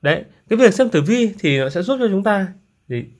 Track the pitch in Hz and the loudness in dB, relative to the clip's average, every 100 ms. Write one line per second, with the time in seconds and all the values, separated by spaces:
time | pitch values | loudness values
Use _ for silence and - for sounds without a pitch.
0 | 147 160 - _ _ 226 247 - 254 170 | 0 -2 -4 _ _ 4 4 4 0 2
1 | 147 240 226 196 165 139 135 156 180 269 | 0 0 0 -2 -2 0 -2 -4 -4 -2
2 | 233 196 196 202 185 190 _ _ _ 120 | 0 0 0 -2 -2 -10 _ _ _ -10
3 | 113 | -10